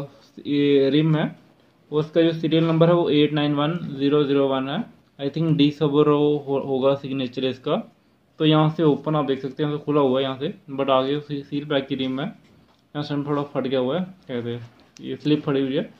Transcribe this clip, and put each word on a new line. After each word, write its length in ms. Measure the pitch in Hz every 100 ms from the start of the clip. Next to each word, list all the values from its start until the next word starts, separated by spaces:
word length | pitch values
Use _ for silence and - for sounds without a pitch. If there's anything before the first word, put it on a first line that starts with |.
| 143 - _ - -
ये 440 | 143 143 143 135
रिम 260 | 143 160 151
है, 220 | 165 - _ _ _ _ -
उसका 300 | 147 156 175
जो 100 | 165
serial 320 | 165 160 160
number 220 | 165 160 165
है, 80 |
वो 160 | 175 170
एट 220 | 147 147
नाइन 220 | 151 147
वन 420 | 147 147 175 160 135
ज़ीरो 260 | 139 147
ज़ीरो 240 | 143 139 139
वन 200 | 131 131
है। 260 | 156 240 - _ -
I 140 | 139
think 220 | 139 160 143
डी 140 | 147
सबरो 760 | 147 156 143 151 147 147 147 135
हो-, 160 | 139
होगा 300 | 135 135 135
signature 500 | 139 139 135 127 123
इसका। 320 | 131 123 - 175 233 _ _ _ _ -
तो 60 |
यहाँ 260 | 156 156 156
से 120 | 156
open 340 | 160 139 - 156
आप 80 |
देख 180 | 135 135
सकते 200 | 135 127
हैं, 80 | 151
यहाँ 100 | 147
से 40 |
खुला 160 | 147 147
हुआ 180 | 139 131
है 60 |
यहाँ 140 | 135 131
से, 160 | 147 208 -
but 200 | 135 135
आगे 300 | 131 131 147
सी-, 240 | 147 147
seal 200 | 139 143
pack 220 | 147 143 135
की 80 |
रिम 260 | 135 131 131
है, 60 | 165
यहाँ 760 | - _ _ _ _ _ 147
से 200 | 147 143
थोड़ा 200 | 143 147
फट 240 | 143 139 127
गया 140 | 131
हुआ 180 | 127 156
है, 60 |
कहते 460 | 185 - - 127 117
हैं 200 | 120 117 _ _ -
ये 160 | 131 131
slip 260 | 147 151
फटी 180 | 151 139
हुई 160 | 135 139
है। 60 | 220 -